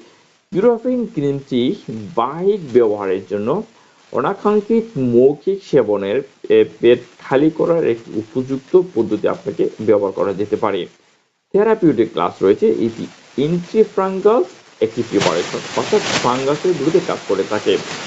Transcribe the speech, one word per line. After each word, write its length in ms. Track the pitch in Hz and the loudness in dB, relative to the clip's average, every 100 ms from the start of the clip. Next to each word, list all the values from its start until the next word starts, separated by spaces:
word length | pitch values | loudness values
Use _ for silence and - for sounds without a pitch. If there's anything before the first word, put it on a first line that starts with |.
| - _ _ _ _ | -8 _ _ _ _
ইউরোপিয়ান 500 | 180 240 226 247 247 220 | 0 2 2 -2 -4 -4
ক্রিমটি 560 | - 143 139 - 123 123 - - 113 101 | -4 -4 -4 -4 -2 0 -4 -8 -12 -6
বাহিক 460 | 87 123 160 190 208 143 | -4 -4 -2 -2 -2 0
ব্যবহারের 500 | 120 110 104 98 92 87 | 2 2 0 -2 -4 -4
জন্য 200 | 104 110 185 220 _ _ _ _ | -4 -2 -4 -6 _ _ _ _
অনাকাঙ্ক্ষিত 760 | - 151 196 208 208 202 226 226 139 127 | -4 -2 -2 0 0 2 0 0 -2 2
মৌখিক 520 | 117 135 147 185 196 | 6 6 4 -2 -4
সেবনের, 560 | - 147 104 104 98 123 - _ - | 0 2 2 0 -2 -4 -6 _ 2
এ, 100 | 110 107 - | 4 4 2
পেট 220 | 117 123 - - | 4 4 0 -18
খালি 280 | - 139 156 | -2 2 2
করার 320 | - 170 165 131 | 2 0 2 0
একটি 220 | 117 - 107 | -2 -6 -8
উপযুক্ত 560 | - 131 131 135 - 190 180 | -6 -6 -4 -6 2 2 2
পদ্ধতি 360 | 113 104 107 104 | -2 -2 0 -2
আপনাকে 360 | 92 - - - - | -2 -6 -4 -4 0
ব্যবহার 320 | 107 104 98 | 2 2 2
করা 200 | 92 95 | -2 -2
যেতে 220 | 92 107 107 | -2 -4 -2
পারে। 240 | 107 95 80 _ _ _ _ _ _ | -2 -2 -6 _ _ _ _ _ _
থেরাপিউটিক 540 | 196 220 220 170 117 107 | 0 2 2 2 2 0
ক্লাস 220 | - 90 - | -2 -4 2
রয়েছে, 260 | 92 - 220 - | 2 4 2 0
এটি 240 | 113 110 87 - - | -2 -4 -12 -16 -10
অ্যান্টিফাঙ্গাল 1120 | - 147 175 175 220 208 - 190 190 208 240 359 - - - | -4 -2 -2 0 0 2 0 -4 0 2 2 0 -8 -20 -4
একটি 200 | 110 123 | -2 -2
প্রিপারেশন, 580 | 110 101 90 82 - 104 - 120 | -2 0 2 0 -2 -8 -6 -6
অর্থাৎ 260 | 127 208 - 139 | 0 0 0 -2
ফাঙ্গাসের 540 | 127 127 135 147 185 | 0 0 -2 0 0
বিরুদ্ধে 280 | 156 143 175 92 | 0 2 0 0
কাজ 140 | 90 - | -4 -2
করে 160 | 98 | -2
থাকে। 280 | 98 107 - 110 - - | -2 -2 0 -2 -2 -10